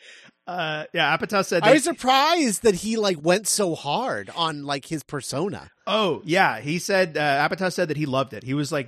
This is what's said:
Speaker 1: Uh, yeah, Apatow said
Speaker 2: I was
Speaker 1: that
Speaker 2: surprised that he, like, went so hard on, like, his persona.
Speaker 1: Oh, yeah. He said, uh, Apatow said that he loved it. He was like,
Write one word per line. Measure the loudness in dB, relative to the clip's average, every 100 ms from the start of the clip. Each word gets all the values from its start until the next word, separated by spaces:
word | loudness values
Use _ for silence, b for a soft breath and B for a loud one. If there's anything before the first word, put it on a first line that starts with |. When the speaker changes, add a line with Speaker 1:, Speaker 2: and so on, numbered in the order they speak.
| B B B _ -10
Speaker 1:
Uh, | -4 -4 -4 -4
yeah, | 0 2 2
Apatow | 0 0 2
said | 2
Speaker 2:
I | 4
was | 4
Speaker 1:
that | 2 -2
Speaker 2:
surprised | 2 4 4 4 2 2
that | 2 2
he, | 0 0
like, | 0 0
went | 2 2 2
so | 0 0 -2
hard | -2 -2 -2 -4 -6
on, | -4 -4 -4
like, | -6 -6 -6
his | -8
persona. | -6 -8 -6 -4 -4 -6 -12 _ -4
Speaker 1:
Oh, | 0 0 -2
yeah. | 0 2 2 0
He | -4 -4
said, | 0 0 2 0
uh, | 2 2 2
Apatow | 0 -2
said | 0 -2
that | -2
he | 0
loved | 0 -2
it. | -6
He | -4
was | -4 -2
like, | -4